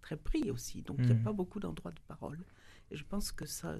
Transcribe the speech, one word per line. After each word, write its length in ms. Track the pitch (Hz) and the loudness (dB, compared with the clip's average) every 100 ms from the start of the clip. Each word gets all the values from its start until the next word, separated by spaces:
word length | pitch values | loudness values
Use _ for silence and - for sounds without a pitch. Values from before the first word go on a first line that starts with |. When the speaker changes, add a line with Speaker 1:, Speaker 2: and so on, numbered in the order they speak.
Speaker 1:
très 160 | - - | -6 -2
pris 340 | - 320 269 | 2 4 2
aussi. 300 | 120 - 143 | 0 -4 -6
Donc, 160 | - 139 | -2 4
il 80 | 123 | 6
y 40 | |
a 40 | 113 | 8
Speaker 2:
Mm. 80 | |
Speaker 1:
pas 100 | 110 | 6
beaucoup 260 | 104 90 - | 2 0 -2
d'endroits 320 | 95 78 - | -4 -4 -8
de 80 | 165 - | -10 -12
parole. 320 | - 131 151 185 - - - - | -10 -8 -8 -10 -18 -20 -20 -12
Et 40 | 151 | -10
je 60 | 143 | -4
pense 260 | 196 - | -2 -2
que 140 | - 151 | -4 -6
ça, 300 | - 165 160 | -6 -4 -6